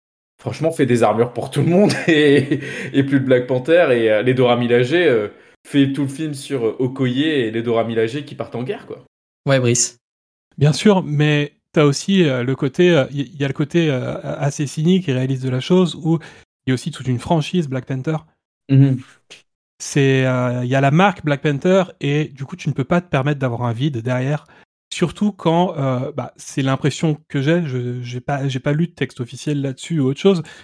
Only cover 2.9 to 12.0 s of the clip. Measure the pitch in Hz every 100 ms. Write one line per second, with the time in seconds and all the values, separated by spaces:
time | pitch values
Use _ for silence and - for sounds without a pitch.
2.9 | 135 135 139 127 127 123 131 135 170 160
3.9 | 120 113 107 123 127 123 120 120 120 123
4.9 | 170 170 117 104 - - _ - 143 135
5.9 | 139 139 135 156 139 - 135 113 - 127
6.9 | 131 127 123 156 147 110 113 117 117 113
7.9 | 113 113 143 135 131 117 113 131 220 -
8.9 | - - _ _ _ - 135 123 120 -
9.9 | - _ _ _ _ _ - 143 156 214
10.9 | 190 147 147 151 147 147 - _ - 147
11.9 | 139